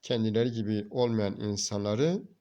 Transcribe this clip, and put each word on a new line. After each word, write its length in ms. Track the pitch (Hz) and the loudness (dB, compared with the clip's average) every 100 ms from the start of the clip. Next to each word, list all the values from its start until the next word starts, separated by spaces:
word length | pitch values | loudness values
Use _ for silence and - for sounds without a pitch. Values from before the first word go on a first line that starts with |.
kendileri 500 | - 123 110 107 123 | -2 0 2 2 2
gibi 340 | 113 104 107 104 | 0 -2 -2 -2
olmayan 500 | 131 120 113 101 101 | 0 2 2 0 -2
insanları 840 | 107 101 - 104 104 107 151 190 - _ | -4 -2 -4 -2 0 2 2 0 -6 _